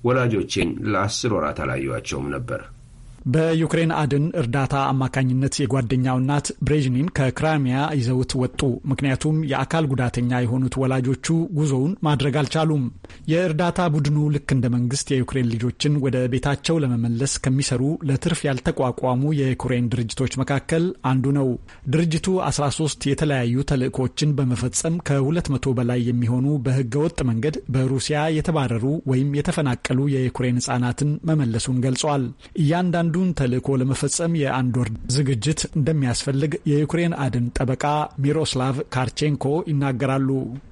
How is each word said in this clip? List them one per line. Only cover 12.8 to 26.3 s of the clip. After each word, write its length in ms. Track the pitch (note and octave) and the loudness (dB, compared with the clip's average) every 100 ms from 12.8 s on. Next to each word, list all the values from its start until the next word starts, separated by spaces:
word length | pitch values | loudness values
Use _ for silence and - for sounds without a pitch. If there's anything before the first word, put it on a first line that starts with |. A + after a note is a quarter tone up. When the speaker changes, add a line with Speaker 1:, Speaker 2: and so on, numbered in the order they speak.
| A#2+ - - - - | -2 -6 -20 -12 -2
Speaker 2:
የእርዳታ 520 | E3 F3+ D#3 F3 F3 F3 | 0 2 2 0 2 0
ቡድኑ 280 | D3+ C#3+ D3 D3+ | 2 2 2 2
ልክ 200 | D3 - | 0 0
እንደ 140 | C3+ A#2+ | 0 2
መንግስት 380 | B2 B2 C#3 - | 2 0 -2 0
የዩክሬን 400 | C3+ B2 C3+ A#2+ | 0 0 0 0
ልጆችን 480 | A2+ A#2+ - - D3 | 0 -4 -2 0 2
ወደ 160 | C3 B2+ B2+ | 2 0 0
ቤታቸው 520 | B2+ C#3+ C#3 - E3 | 0 0 -2 0 2
ለመመለስ 540 | C#3 A#2+ A#2 A#2 C3+ - | 2 0 0 0 0 -2
ከሚሰሩ 460 | C#3 C3 C#3 B2 C3+ E3+ C#3+ | 0 0 0 0 0 0 0
ለትርፍ 340 | C3+ E3+ E3 | 0 0 -2
ያልተቋቋሙ 800 | D3 B2+ - - B2+ A#2+ B2+ B2+ C#3+ | -2 0 -2 0 0 0 0 2 2
የዩክሬን 560 | D3+ C3+ B2 B2+ B2 A#2+ | 2 0 -2 -2 0 0
ድርጅቶች 440 | A2+ A2+ - B2+ - | 0 -4 -2 -2 -2
መካከል 480 | C3 C#3 - E3 F3 - | -2 -2 0 0 0 0
አንዱ 220 | C3 C3 B2+ | 0 2 2
ነው። 180 | C#3+ C3 A#2+ - - - | 2 0 -2 -8 -10 -2
ድርጅቱ 400 | D3+ E3+ D#3 - F#3 | 0 2 0 0 0
አስራ 240 | D3 C3+ C#3+ | 0 0 -2
ሦስት 300 | - D#3 - D3+ | 0 -2 -2 -2
የተለያዩ 500 | C3+ D3+ C3+ A#2+ A#2+ | 0 2 2 2 0
ተልእኮችን 680 | C#3+ C#3 B2+ - B2 - D3+ D3 | 0 0 0 0 -4 0 0 2
በመፈጸም 600 | C3 A#2+ B2 - - E3+ | 0 0 -2 -2 -2 -2
ከሁለት 460 | - C#3+ C3+ E3+ E3 | 0 0 2 0 0
መቶ 180 | C3 C#3 | -2 0
በላይ 260 | B2 A#2+ B2 | 0 0 0
የሚሆኑ 440 | A#2+ A#2+ A#2 | 0 0 2